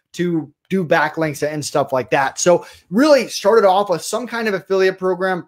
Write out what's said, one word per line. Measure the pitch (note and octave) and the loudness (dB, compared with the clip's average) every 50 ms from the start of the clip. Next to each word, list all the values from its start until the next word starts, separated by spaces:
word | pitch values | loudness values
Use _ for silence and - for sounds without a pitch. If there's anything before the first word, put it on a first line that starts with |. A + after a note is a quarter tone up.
| _ _ _ | _ _ _
to | - E3+ F3+ E3+ D#3+ D3 C3+ _ _ _ _ | -4 -4 -2 -2 -2 -4 -6 _ _ _ _
do | F3+ F#3+ F#3 | -4 -2 0
backlinks | C#3 E3+ D3 D3 D3+ - E3 D#3+ D#3 C#3+ - D3 | 2 2 2 2 0 -2 -4 -4 -4 -4 -4 -6
and | D3 D#3 D3+ C3+ | -4 -4 -6 -8
stuff | - - D#3 C3+ C3 - | -4 -2 -2 -2 0 -2
like | C3 B2+ - | -4 -2 0
that. | - D3 C3+ C3 - - | 0 0 0 -2 -4 -2
So | - F3+ F3 E3+ - - - - _ _ | 2 2 2 2 0 -8 -20 -20 _ _
really | F3 G#3+ C#4 D#4 D4 C4 G#3+ D#3 | 0 2 4 6 6 4 4 -2
start | - - - G3+ A3 A3+ | -8 -2 0 2 4 6
it | G#3 | 4
off | F#3+ F3+ G3 G3+ G3+ | 4 4 2 2 0
with | F3 D#3 - | -2 -4 -4
some | - - A3 B3 | -6 -6 -6 -6
kind | A3+ A#3 A#3 A3+ | -6 -8 -6 -4
of | A3 G3 | -4 -4
affiliate | F3+ - _ F#3+ F#3+ F#3+ F#3+ F#3+ F#3+ | -4 -4 _ 0 2 2 0 0 -2
program | F#3+ F#3 F#3 F3 F#3+ F#3+ F#3 F3 D3+ | -2 -4 -2 -2 -2 -4 -4 -4 -8